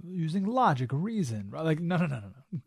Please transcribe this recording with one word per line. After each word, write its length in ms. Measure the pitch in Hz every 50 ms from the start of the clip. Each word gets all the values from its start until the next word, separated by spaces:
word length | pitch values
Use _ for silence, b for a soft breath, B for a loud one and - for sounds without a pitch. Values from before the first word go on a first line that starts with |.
| 170
using 400 | 175 185 175 160 156 165 202 190
logic, 460 | 214 247 254 247 190 143 123 131 113
reason, 580 | 135 147 185 226 226 208 165 117 110 104 98 101
right? 140 | 123 151 160
Like, 160 | 160 156 156
no, 160 | 175 170 180
no, 100 | 165 180
no, 100 | 151 135
no, 120 | 113 101 98 - - - _
no. 80 | 185 139 -